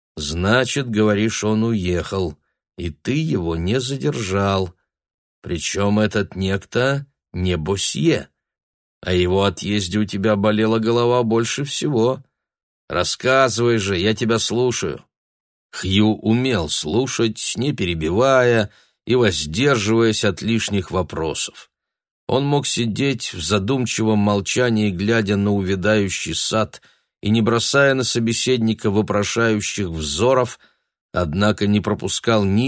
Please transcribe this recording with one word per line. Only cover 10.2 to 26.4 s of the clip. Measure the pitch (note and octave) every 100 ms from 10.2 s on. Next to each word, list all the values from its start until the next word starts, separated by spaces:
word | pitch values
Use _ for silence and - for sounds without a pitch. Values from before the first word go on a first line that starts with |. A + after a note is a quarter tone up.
| A2 G2+
болела | G#2+ G#2+ A2 A2+
голова | A2 A#2 A#2+ B2
больше | A2+ A2+ A#2 -
всего. | C#3+ - D3 B2 A#2+ C3 - _ _ _ _ _ -
Рассказывай | E2 F2 - B2 C3+ B2+ G#2+ A#2+ A#2
же, | G2 F2+
я | G2+ A2
тебя | A2 A2+
слушаю». | - A#2 B2+ A#2 F2 - - _ _ _ _ _ _
Хью | - F#2 G2+ G#2+ G#2+
умел | G#2+ A#2 C3 A2+ D#2
слушать, | - D2+ G#2+ C3 - A#2 G#2+ - -
не | C#3
перебивая | - F2+ E2 D#2 F#2+ C3+ C3 B2 A2+ G#2 - _ _ -
и | B2
воздерживаясь | A2 D#2 D#2 E2+ C#3+ A#2+ G#2 A2+ A2+ G#2
от | G#2 F2+
лишних | G#2 A2+ - G2+ -
вопросов. | F#2 E2+ E2 D2+ - - - - _ _ _ _ _ -
Он | B2+ C#3+
мог | C#3+ C#3
сидеть | - A#2+ G#2 C#3 A#2 -
в | F#2
задумчивом | D#2+ G#2 G2 C3+ A#2+ - A2 G#2+
молчании, | G#2 G2+ F#2+ B2 B2 A2 G#2
глядя | F2 G#2 A#2 G2+ G2+
на | G2+
увядающий | G2+ F#2+ G2 G2+ G#2+ G2 - E2
сад | D#2+